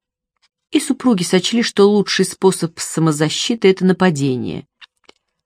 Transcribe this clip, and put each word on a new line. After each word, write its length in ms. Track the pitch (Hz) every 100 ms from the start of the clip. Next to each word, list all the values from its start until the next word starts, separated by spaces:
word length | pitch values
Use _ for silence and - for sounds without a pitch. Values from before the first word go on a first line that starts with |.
| _ _ _ _ _ _ _
И 80 | 311
супруги 420 | - 254 254 208
сочли, 400 | 175 185 175 233
что 260 | 226 - 202
лучший 380 | 208 196 - 185
способ 540 | - 190 180 165 -
самозащиты — 880 | - - 160 147 156 - - 233 196
это 160 | 190 185
нападение. 800 | 180 185 151 139 127 107 76 - _ - _ _ _ _ _